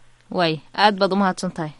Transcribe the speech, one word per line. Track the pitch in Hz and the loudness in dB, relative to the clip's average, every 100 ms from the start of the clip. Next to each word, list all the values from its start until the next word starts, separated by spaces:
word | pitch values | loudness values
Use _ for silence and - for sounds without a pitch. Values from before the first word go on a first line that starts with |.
| - - - | -20 -20 -8
Waay, | 185 165 160 - | -2 -2 -2 -6
aad | - 208 190 | 2 2 4
baad | 196 | 2
u | 190 | 2
mahadsan | 190 185 180 | 0 0 -4
tahay, | 180 151 | -6 -8